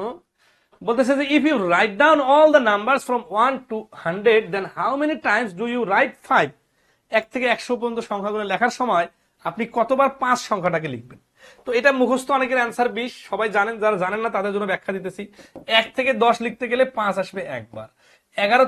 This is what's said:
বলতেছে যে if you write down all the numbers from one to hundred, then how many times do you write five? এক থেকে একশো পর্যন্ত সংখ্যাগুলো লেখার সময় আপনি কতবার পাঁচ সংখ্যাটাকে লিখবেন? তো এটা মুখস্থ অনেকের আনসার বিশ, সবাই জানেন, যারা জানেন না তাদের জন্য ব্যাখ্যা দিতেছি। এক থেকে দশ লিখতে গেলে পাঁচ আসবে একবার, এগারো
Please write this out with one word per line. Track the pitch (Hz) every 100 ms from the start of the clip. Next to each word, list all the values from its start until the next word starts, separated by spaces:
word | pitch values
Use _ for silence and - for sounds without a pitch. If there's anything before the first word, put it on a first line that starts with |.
| 208 330 _ _ _ _ _ - 180
বলতেছে | 233 247 277
যে | 285 294
if | 277
you | 277 185
write | 175 214 196
down | 294 311 262
all | 285 311 294
the | 233
numbers | 202 220 269 -
from | 147 147 196
one | 247 262 -
to | 220 214 -
hundred, | 165 180 214 220 196
then | 170 190 -
how | 190 269
many | 302 311 247
times | 214 240 170
do | 233
you | 247 202
write | 202 302 - -
five? | 247 151 - _ _ _ _ _
এক | 220 214
থেকে | 262 247 226
একশো | - 240
পর্যন্ত | 233 233 220
সংখ্যাগুলো | 208 202 208 208
লেখার | 185 240 -
সময় | 247 180 170 _ _ _ -
আপনি | 196 226 240
কতবার | 226 262 269 269
পাঁচ | 254 247 -
সংখ্যাটাকে | 202 175 165 156 123
লিখবেন? | 120 - _ _ - - -
তো | 240
এটা | 277 262
মুখস্থ | 240 254 254 277
অনেকের | 254 254 240
আনসার | 214 240 202
বিশ, | 247 - -
সবাই | 196 220 202
জানেন, | 202 226
যারা | 214 208
জানেন | 180 214 226
না | 214
তাদের | 202 202
জন্য | 208
ব্যাখ্যা | 180 - 196
দিতেছি। | 180 175 202 - - - - 226
এক | 220 -
থেকে | 254 226
দশ | 233 226 233
লিখতে | 240 240
গেলে | 247 262 -
পাঁচ | 208 190
আসবে | 180 190 160 127
একবার, | 110 110 110 _ _ _ _ - 202
এগারো | 240